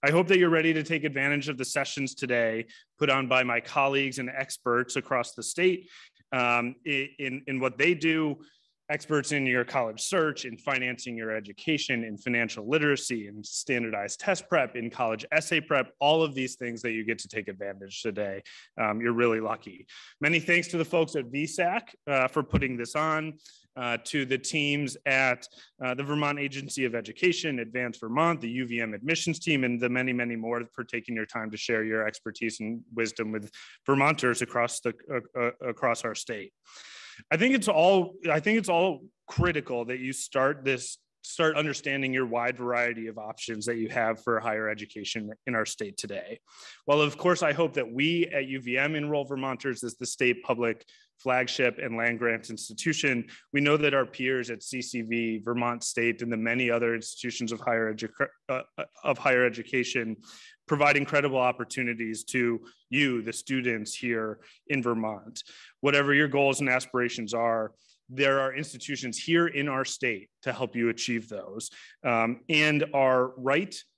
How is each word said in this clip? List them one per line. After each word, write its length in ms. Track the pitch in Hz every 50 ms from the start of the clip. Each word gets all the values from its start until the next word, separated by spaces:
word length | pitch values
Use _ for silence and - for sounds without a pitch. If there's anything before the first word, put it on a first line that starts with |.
| -
I 100 | 143 151
hope 160 | 170 185 165
that 100 | 196 185
you're 120 | 180 170
ready 220 | 165 160 160 165 160
to 120 | 156 151
take 200 | 151 165 156 139
advantage 440 | 151 139 135 135 143 147 143 135 147
of 100 | 143 127
the 60 | 131
sessions 500 | - - 147 135 - - - 143 127 -
today 520 | - - 123 123 120 117 113 110 113 113 _ - - _ _ _
put 140 | _ 151 143
on 160 | 135 135 131
by 160 | 123 131 127 127
my 180 | 123 120 117
colleagues 580 | 113 - - 147 139 139 139 139 139 135 123 135
and 120 | 131 123
experts 680 | 135 135 135 - - - _ 123 120 120 123 123 -
across 380 | 139 123 - 139 127 120 - -
the 80 | - 110
state, 480 | - - - 175 185 185 180 - - - - - - _ _ _ _ -
um, 440 | 131 123 120 120 120 120 120 131 _ _
i-, 240 | 156 143 135 135 139 - -
in, 240 | 143 131 127 135 135 -
in 120 | 135 131
what 160 | 127 131 127
they 160 | 123 139 170 180
do, 460 | 156 147 165 160 160 160 151 143 - - - _ _ _ _ _ _ _ _
experts 420 | 151 151 - - 151 147 139 -
in 160 | 151 143 135
your 180 | 131 123 123 120
college 360 | - - 139 120 113 107 104
search, 440 | - - 190 185 160 156 143 - -
in 140 | 131 113 -
financing 580 | - - 135 131 127 123 123 120 - 127 120
your 140 | 113 113 110
education, 720 | 110 110 107 101 101 - - - 160 143 - - 135 117 113
in 160 | 113 104 98
financial 500 | - 127 120 120 117 110 - 117 104 107
literacy, 600 | 139 156 147 147 143 135 - - 127 113 104 101
in 120 | 101 110 104
standardized 760 | - - - - - 139 120 117 113 110 104 101 101 - -
test 300 | - - 190 170 - -
prep, 260 | - 160 135 120 -
in 160 | 123 113 117
college 340 | - - 127 113 113 107 - -
essay 300 | - 156 156 - 175 160
prep, 320 | 151 - 156 139 - - - _
all 240 | 143 143 156 160 160
of 100 | 156 139
these 220 | 131 131 127 -
things 260 | - 127 120 117 113 107
that 80 | 120
you 140 | 113 110 110
get 120 | 107 117
to 120 | 113 - 101
take 180 | - 113 101
advantage 560 | 101 98 95 101 98 98 98 98 98 95 - -
today. 400 | 117 101 98 104 101 95 98 - - - - - _ _ -
Um, 200 | 113 107 107 110
you're 120 | 117 120 117
really 260 | 117 120 120 113 113
lucky. 480 | 110 107 110 110 - 104 92 - - _ - - - - - _
Many 200 | 147 147 170 165
thanks 260 | 160 - 175 175 170 170
to 80 | -
the 80 | 170 160
folks 300 | 160 - 170 165 156 160
at 120 | 156 131
V 200 | 117 123 139 151
sac, 480 | 147 - - 180 175 185 233 - - - _ _ -
uh, 180 | 143 135 127
for 160 | 131 - 170 175
putting 340 | - - - 139 131 127
this 200 | 120 117 113 -
on, 380 | 151 151 160 156 156 156 160 151 156 _ - - - _ _ _
uh, 220 | 131 123 120 117 117 -
to 180 | - - 151 135
the 140 | 123 131 135
teams 580 | 135 - - 160 147 143 143 143 147 131 120 - _
at, 400 | 143 135 135 135 131 123 123 - - - - - _ _ _ 131
uh, 100 | 127 123
the 80 | 127 139
Vermont 380 | 139 147 151 147 143 143 147
Agency 440 | 143 135 135 135 139 135 - - 135
of 120 | 120 113
Education, 640 | 117 107 107 107 - - 180 175 180 - 160 143 123
Advance 360 | 117 110 110 127 123 120 110
Vermont, 440 | - - 110 117 139 160 170 170 -
the 100 | 123 117
U 160 | 120 127 131
V 140 | 120 117 117
M 120 | 117 110 107
admissions 460 | 104 113 143 165 160 - 170 160 -
team, 240 | - - 156 139 131
and 180 | 123 123 120
the 80 | 120 123
many, 240 | 123 127 127 127 127
many 220 | 123 120 120 120
more 300 | 113 113 113 120 120 120 117 _
for 100 | - 123
taking 320 | - - 117 110 - 117
your 120 | 113 107
time 220 | - - 120 110 110 104
to 40 |
share 280 | 107 - - 120 110 110
your 240 | 110 110 110 110 107
expertise 500 | 107 - _ 113 107 - 117 113 110 -
and 220 | 110 107 117 117 - _ 117
wisdom 380 | 113 117 110 - - 117 107
with 220 | 107 110 101 98 _ - - - - _ _
Vermonters 560 | - 139 139 139 147 156 147 - 127 117 - 131
across 380 | - - 123 120 120 - -
the, 140 | - 123 113 - - - 139
uh, 260 | 123 110 - _ 127
uh, 100 | 120 117 - _ - 127
across 360 | 113 - - 127 117 - -
our 120 | 120 107
state. 360 | - - - 120 104 95 98 _ _ _ _ - - - - - - - - - - - _
I 60 | -
think 180 | 165 196 254 269
it's 140 | 262 190 -
all, 460 | 190 156 165 180 196 190 180 175 - - - 170
I 100 | 151 156
think 160 | 151 208 214
it's 140 | 226 202 190
all 320 | 175 170 175 190 160 135 - - _ _ _ -
critical 560 | - - - 180 170 147 - - 131 120 117
that 120 | 117 127 127
you 120 | 127 131
start 540 | 135 - - - - 139 131 135 151 143 135
this, 320 | 135 135 123 123 - - - _ _ _ _ _
start 320 | - - - 165 156 156
understanding 600 | 147 156 156 139 - - 147 135 139 135 131 131
your 100 | 131 131
wide 320 | 120 113 120 120 123 127
variety 520 | 120 123 120 120 120 120 120 120 113 113 113
of 100 | 107 110
options 480 | 107 107 110 - - - 117 107 104
that 100 | 117 120
you 140 | 117 113 107
have 340 | - 123 117 110 113 110 -
for 160 | - 117 110
higher 300 | 107 113 107 110 110 107
education 600 | 107 104 104 104 - 110 104 - - 113 107 104 110 _ _
in 80 | - 123
our 120 | 113 107
state 320 | - - - 110 101 101 -
today. 420 | - 107 101 95 90 92 113 - _ _ - - - - - - _
While 160 | - 143 147 151
of 160 | 147 143 -
course, 240 | - 175 180 - 180
I 100 | 156 143
hope 220 | 147 170 156 131
that 180 | 139 127 113 117
we 340 | 127 143 156 170 170 165 -
at 180 | - 143 139
U 160 | 131 135 135 123
V 160 | 123 120 131
M 160 | 139 147 160
enroll 320 | 151 147 147 151 147 139
Vermonters 580 | 131 139 131 131 135 131 120 - 139 123 113 -
as 120 | 120 110
the 100 | _ 127
state 360 | 120 - - 135 127 120 123 -
public 420 | - 127 117 120 117 110 117 - _ - _ _ _ _ _
flagship 600 | - 131 127 127 127 123 - - 135 123 107 - -
and 160 | - 117 113
land 200 | 117 120 120 110
grant 300 | 120 117 113 113 110 -
institution, 800 | 113 107 - - 113 - - 165 156 - - 143 131 120 113 - - - _ _ -
we 80 | 143
know 160 | 143 143 147
that 160 | 151 147 147 139
our 140 | 139 131
peers 420 | 120 - - 131 127 131 127 120 120
at 140 | 117 107 -
C 180 | - - 127
C 220 | 120 - - 123 113
V, 400 | 110 113 120 117 113 113 107 101
Vermont 400 | 117 120 120 120 120 120 120 -
State, 380 | - - 123 117 117 113 117 123
and 100 | 117 117
the 60 | 110
many 320 | 110 117 117 123 127 120
other 240 | 117 117 120 117 117
institutions 580 | 117 110 - - - - 123 113 - 123 110 117
of 80 | 110
higher 320 | - - 117 117 113 110 107
edu-, 160 | 110 - 107 - - 139 - _ _ _ _
uh, 140 | 135 127 127 _ _ -
uh, 60 | 156 - _ - -
of 140 | - 139 -
higher 260 | - 143 131 123 123
education 720 | 123 113 120 110 - - 131 123 127 - 131 117 113 110 104 - - - - - - - _ _
provide 300 | - 156 143 147 147 143
incredible 400 | 143 139 - - 147 139 143 131
opportunities 840 | 131 127 123 120 - 120 - - - 127 120 120 113 117 110 110 107 -
to 380 | - - 131 123 120 117 113 - - - _ _ _
you, 320 | 123 135 147 139 127 117 110
the 100 | 113 113
students 600 | - - - 135 131 123 123 117 110 107 110 -
here 460 | - - 123 117 113 110 110 107 - - - - _ _ -
in 120 | 143 135
Vermont. 640 | 120 120 117 113 110 110 107 98 - 110 117 - - - - - - - _ _
Whatever 340 | - 143 143 143 143 139 143
your 140 | 143 151 143
goals 320 | 131 139 143 139 135 -
and 80 | 147 131
aspirations 680 | 127 127 127 - - 127 120 120 - - 117 101 113
are, 380 | 117 117 117 113 113 110 107 - _ _ _ _ _ _ _
there 300 | 127 131 139 139 135 139
are 160 | 135 135 131
institutions 640 | 135 151 147 - 123 - - 143 127 131 127 110 -
here 300 | - - 165 170 170 170
in 200 | 143 139 139 147
our 160 | 135 131 131
state 460 | - - - - 127 113 95 101 _ _ _ -
to 100 | 135 123
help 240 | 117 131 117 -
you 120 | 123 117 117
achieve 400 | 113 113 - - 120 117 110 110
those, 420 | 107 98 - - 95 110 - - - - - - - _ _
um, 360 | 131 120 113 113 113 120 120 - -
and 360 | 160 151 151 151 151 147 156 147 147
are 380 | 139 135 131 131 127 127 131 127
right 380 | - 127 135 139 156 196 196 - - - _ _